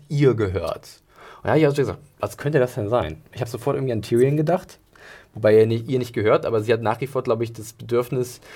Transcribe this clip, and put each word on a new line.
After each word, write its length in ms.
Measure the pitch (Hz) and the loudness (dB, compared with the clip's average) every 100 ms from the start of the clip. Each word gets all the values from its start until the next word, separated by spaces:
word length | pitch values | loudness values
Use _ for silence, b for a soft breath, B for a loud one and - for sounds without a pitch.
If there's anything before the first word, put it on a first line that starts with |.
| - | -6
ihr 260 | 147 139 | 2 4
gehört. 540 | 110 101 98 80 - - - _ B B B | 4 0 -2 -4 -6 -12 -20 _ B B B
Und 20 | - | 0
da 40 | |
hab 60 | 139 | 2
ich 80 | 151 | 2
also 100 | 143 | 2
gesagt, 180 | 117 85 - _ | -2 -4 -14 _
"Was 180 | 107 - | -8 -6
könnte 200 | 143 151 | -2 0
das 140 | 123 123 | 0 -2
denn 140 | 104 | -2
sein?" 320 | 120 80 80 - | 0 -2 -6 -14
Ich 80 | - | -10
hab 60 | 117 | -8
sofort 260 | 120 143 139 | -6 -4 -2
irgendwie 180 | 135 | -2
an 80 | 113 | -4
Tyrion 360 | 98 120 135 147 | 0 2 2 2
gedacht, 420 | 156 180 - - _ B B B B | 0 -2 -4 -20 _ B B B B
wobei 200 | - 110 107 | 0 4 6
er 100 | 113 | 6
nicht, 200 | 117 117 | 2 -2
ihr 100 | 127 | -4
nicht 140 | 117 | -2
gehört, 320 | 117 104 156 - | -2 2 2 2
aber 160 | 110 | 0
sie 100 | 107 | 0
hat 80 | 113 | 0
nach 200 | 110 113 | 0 -2
wie 60 | 135 | -4
vor, 140 | 131 | -4
glaub 180 | 123 110 | -2 -2
ich, 100 | 113 | -4
das 200 | 113 107 | -10 -16
Bedürfnis, 680 | - 113 120 123 131 123 - B | -16 -2 -2 0 -4 -6 -10 B